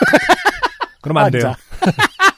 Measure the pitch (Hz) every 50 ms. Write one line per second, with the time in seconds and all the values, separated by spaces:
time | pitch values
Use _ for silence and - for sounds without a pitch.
0 | 719 740 - - - - - - 719 831 740 740 - - - - 403 - - _
1 | - 143 156 151 147 143 127 123 113 107 107 - - - - - - 202 - -
2 | 415 - - - 370 392 -